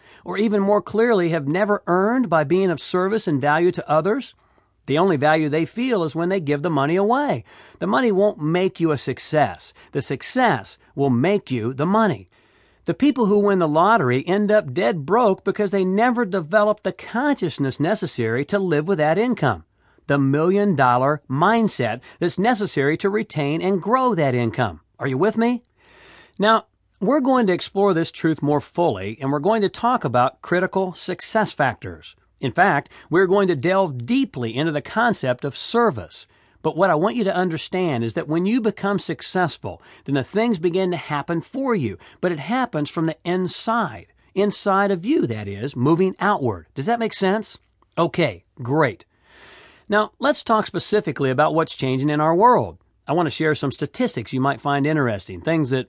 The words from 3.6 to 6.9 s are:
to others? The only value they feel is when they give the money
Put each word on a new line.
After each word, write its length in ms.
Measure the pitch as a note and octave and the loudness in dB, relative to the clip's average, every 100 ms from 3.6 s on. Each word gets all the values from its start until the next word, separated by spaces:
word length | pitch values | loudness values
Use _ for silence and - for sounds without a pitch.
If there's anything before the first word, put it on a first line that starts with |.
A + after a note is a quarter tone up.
| F3 | 2
to 160 | F3 - | 0 -2
others? 460 | D#3 E3+ C4 - - _ _ _ _ - | 0 0 -2 -6 -18 _ _ _ _ -2
The 100 | C#3+ | 0
only 200 | F#3+ D3+ | 2 2
value 320 | D3 D#3+ D#3 | 4 2 2
they 160 | D3+ E3 | -2 -2
feel 380 | - B3+ A3 | -4 -2 0
is 120 | D#3+ D#3 | 0 -2
when 140 | E3+ | -2
they 100 | G3 | -2
give 220 | C#3+ D3 | -2 -2
the 80 | E3+ | 0
money 260 | D3 C#3 | 0 2